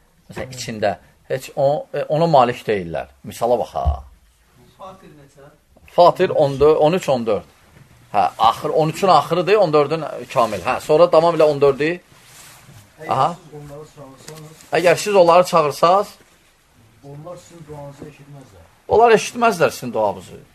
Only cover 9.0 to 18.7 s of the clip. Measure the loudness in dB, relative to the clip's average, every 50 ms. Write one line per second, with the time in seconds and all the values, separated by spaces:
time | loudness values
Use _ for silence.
9 | 2 4 4 2 2 0 -4 -2 0 0 2 2 2 2 2 0 0 0 -4 -6
10 | -8 -10 -12 -12 -14 -6 -2 -2 -2 -2 -4 -6 -4 -6 -6 -6 0 0 4 4
11 | 4 6 4 4 4 4 2 2 2 2 2 2 2 2 2 0 -4 -4 -4 -8
12 | _ _ _ _ _ _ -20 -20 -20 -20 -20 -20 _ -20 -20 -20 -20 _ _ _
13 | -8 -6 -2 -2 -2 -2 -4 -8 -18 -20 -20 -20 -20 -20 -20 -20 -20 -20 _ -20
14 | -20 -20 -20 -20 -20 -20 -20 -20 -20 -20 -20 -20 -10 _ -4 0 2 2 2 0
15 | -2 0 4 4 6 6 6 6 4 4 2 0 0 0 0 0 2 2 2 2
16 | 0 -4 -12 _ _ _ _ _ _ _ _ _ _ _ _ _ _ _ _ _
17 | -20 -20 -20 -18 -18 -18 -18 -20 -20 -20 -20 -20 -20 -20 -18 -18 -18 -18 -18 -20
18 | -20 -20 -20 -20 -20 -20 -20 -20 -20 -20 -20 -20 -20 _